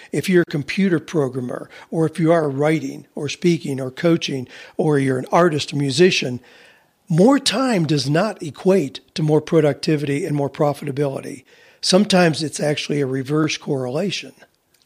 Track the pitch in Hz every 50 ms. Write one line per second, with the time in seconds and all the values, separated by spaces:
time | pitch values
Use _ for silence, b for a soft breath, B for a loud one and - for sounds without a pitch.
0 | B B - 147 - - 180 175 165 - - 151 131 - - 196 190 196 170 147
1 | - - - 160 139 123 127 131 123 123 - - - - B B B B 226 165
2 | 160 151 - - 160 160 170 170 156 143 135 135 147 156 160 147 131 135 139 147
3 | 143 _ - - 147 135 - - - 175 170 160 - 147 135 127 135 131 131 -
4 | 175 170 170 165 - - 143 131 123 - B B B B B B - 156 151 139
5 | 135 131 131 127 - - - 170 175 175 151 139 - - 147 143 143 139 123 139
6 | 180 190 180 - 160 131 123 120 b b b b b b b b b b b b
7 | _ - 165 165 190 254 285 269 277 - 190 240 269 254 226 180 160 139 156 139
8 | 123 139 147 165 208 220 196 - - 143 - - - 185 190 190 147 131 - -
9 | _ _ - - 156 151 156 151 151 - 175 160 147 147 135 - - 170 156 143
10 | 147 143 139 143 190 156 147 143 143 135 - - 151 147 139 - - 143 131 143
11 | 147 139 135 131 127 131 - 123 _ b b b b b b b b - 180 190
12 | 208 202 185 180 175 165 139 123 160 139 - - 151 147 147 - - - 151 147
13 | 139 127 131 135 127 127 151 156 160 151 - - - - 147 131 127 123 127 156
14 | 202 190 - - - 131 - _ - _ _ _ _ _ _ _ _